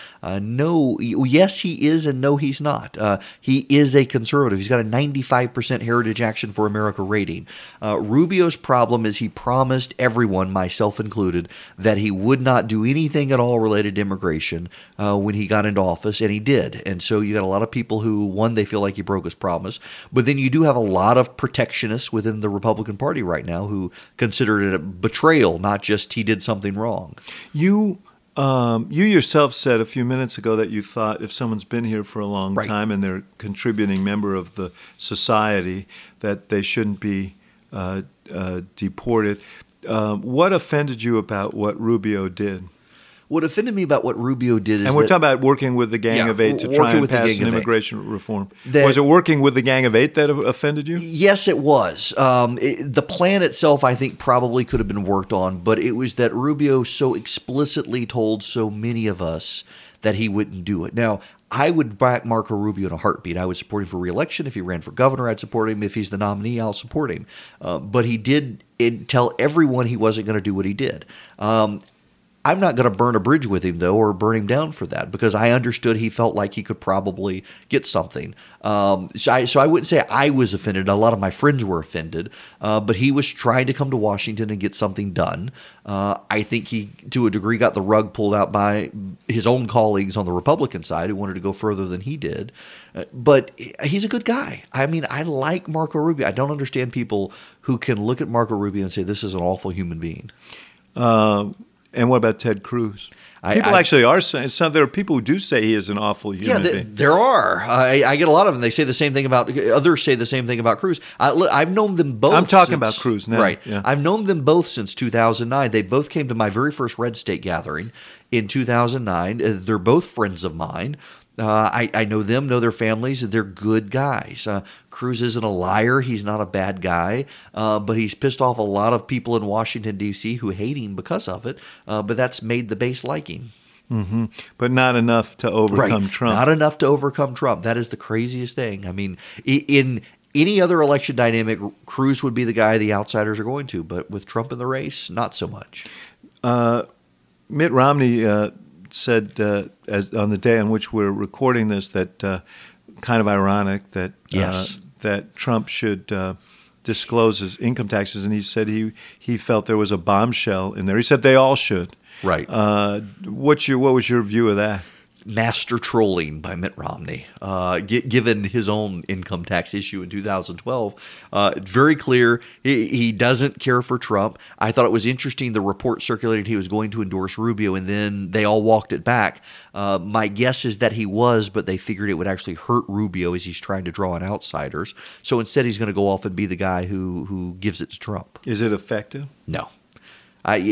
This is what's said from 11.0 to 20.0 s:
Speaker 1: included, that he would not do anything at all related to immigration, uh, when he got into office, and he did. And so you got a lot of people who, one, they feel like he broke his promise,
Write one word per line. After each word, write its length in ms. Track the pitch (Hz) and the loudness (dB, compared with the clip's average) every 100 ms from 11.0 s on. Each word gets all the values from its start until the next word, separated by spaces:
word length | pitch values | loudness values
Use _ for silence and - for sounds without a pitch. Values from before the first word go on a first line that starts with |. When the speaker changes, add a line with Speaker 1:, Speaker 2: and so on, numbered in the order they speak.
Speaker 1:
included, 480 | 107 110 95 87 82 - - - | -6 -2 0 0 -4 -12 -20 -2
that 180 | 101 101 | 0 2
he 140 | 107 | 0
would 320 | 95 104 135 | 0 2 2
not 260 | 127 123 113 | 4 2 2
do 160 | 107 | 0
anything 480 | 113 143 156 151 139 | 0 0 0 0 0
at 80 | 131 | 2
all 200 | 120 120 | 2 2
related 340 | 110 104 104 | 2 2 0
to 80 | 98 | 0
immigration, 640 | 101 98 92 80 - 85 87 - - - | -2 -2 -2 -2 -2 -6 -8 -14 -18 -4
uh, 180 | 104 101 | 0 0
when 180 | 101 | 0
he 120 | 101 101 | -2 0
got 180 | 107 | 0
into 160 | 104 101 | 2 2
office, 400 | 92 85 107 104 | 0 0 -2 0
and 100 | 110 | 0
he 80 | 104 | 0
did. 280 | 110 135 71 | 2 2 0
And 340 | - - 92 | -6 -8 -6
so 200 | - 107 | -2 0
you 120 | 104 | 0
got 120 | 104 | 0
a 20 | 95 | 0
lot 160 | 98 | 0
of 80 | 113 | -2
people 300 | 123 113 110 | -4 -4 -2
who, 240 | 113 104 | 0 0
one, 300 | 104 95 113 | 0 0 0
they 100 | 113 | 0
feel 160 | 101 107 | 0 0
like 160 | 101 98 | -2 -4
he 60 | |
broke 220 | 92 98 | -4 -4
his 120 | 85 - | -4 -6
promise, 420 | 95 85 92 - - - | -4 -4 -6 -12 -14 -20